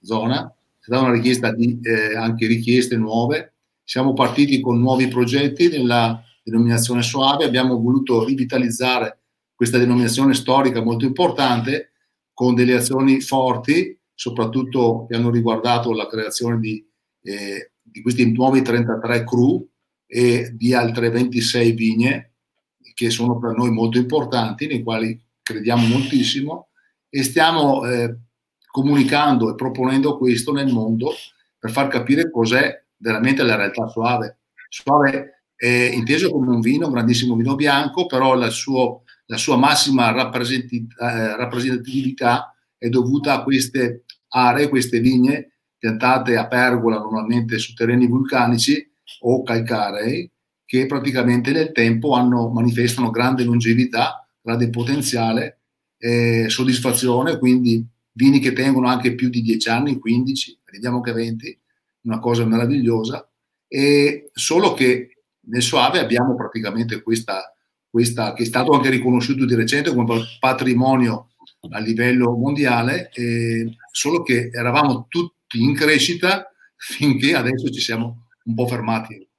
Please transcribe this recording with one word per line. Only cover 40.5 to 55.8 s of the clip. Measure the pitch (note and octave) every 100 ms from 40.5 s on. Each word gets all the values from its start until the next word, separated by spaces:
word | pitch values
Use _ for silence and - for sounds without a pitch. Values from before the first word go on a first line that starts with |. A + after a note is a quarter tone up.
| C3 B2 A#2+ A#2 -
eh, | A#2+ A#2 A2 G#2+
rappresentatività | B2 B2 B2+ B2 A#2 C3 C3 - B2 B2 - _ _ _
è | A#2
dovuta | B2 A#2+ C#3+ C#3+
a | C#3
queste | C3+ C3+ C3 C#3 A#2+ A#2+ _ - _
aree, | B2+ B2 B2+ D3
queste | C3+ B2 A#2+
vigne | B2 B2+ B2+ D3 - _ _ _
piantate | A2+ A2 B2 C3 B2+ A2+
a | -
pergola, | B2 B2+ A#2+ A2+ A2
normalmente | G#2+ A2 A2 A#2+ A2+ A2+
su | -
terreni | - A#2 B2 B2
vulcanici | B2 C3+ C3+ A#2+ A#2 A#2 D3 - _ - -
o | A#2+ B2
calcarei, | - A#2 A2+ A2+ G#2 G2+ A2 D#3 F3+ _ _ _
che | _ B2+ C3+
praticamente | C#3 C3+ C3 A#2+ B2 A#2+
nel | C#3 D#3
tempo | - A2+ A2+ C#3+
hanno, | B2 B2 B2 A#2
manifestano | A#2+ A#2+ A#2 A#2+ A#2+ A#2+
grande | A2+ B2 C3
longevità, | A#2+ A#2 A2+ A2+ B2 A2+ A#2+ - - _
grande | A2+ A#2 A#2+
potenziale, | A2+ A#2 C#3+ - A#2+ A2+ A2+ D3+ - _ _